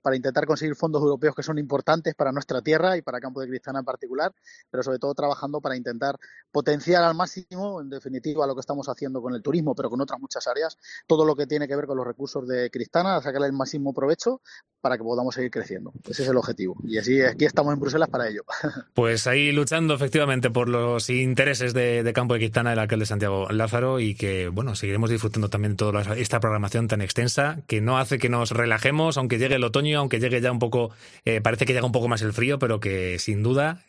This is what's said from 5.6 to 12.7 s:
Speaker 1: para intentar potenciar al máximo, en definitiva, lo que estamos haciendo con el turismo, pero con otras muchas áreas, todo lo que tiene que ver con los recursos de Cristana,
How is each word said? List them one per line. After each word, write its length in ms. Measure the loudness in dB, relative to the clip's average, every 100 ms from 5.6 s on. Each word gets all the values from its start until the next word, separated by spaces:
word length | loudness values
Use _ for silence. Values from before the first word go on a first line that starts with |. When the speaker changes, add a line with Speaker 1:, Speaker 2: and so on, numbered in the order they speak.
Speaker 1:
para 160 | -4 -4
intentar 400 | -6 -4 -4 -4 -10 -20 -6
potenciar 500 | -2 2 2 4 4 4
al 100 | 2
máximo, 640 | -2 -6 -12 -8 -8 -8
en 100 | -10
definitiva, 560 | -10 -8 -6 -4 0 0
lo 100 | -2
que 40 |
estamos 300 | -4 -6 -6
haciendo 320 | -6 -6 -6
con 120 | -6
el 80 | -4
turismo, 320 | 0 0 2
pero 160 | 0 -2
con 120 | -2
otras 180 | -4 -6
muchas 260 | -8 -6 -4
áreas, 300 | -2 -2 -4 -18 -8 2
todo 160 | 4
lo 100 | 4 4
que 100 | 0
tiene 180 | -2 -2
que 80 | -4
ver 80 | -2
con 100 | -4
los 100 | -4
recursos 400 | -6 -8 -6 -4
de 240 | -2
Cristana, 520 | -2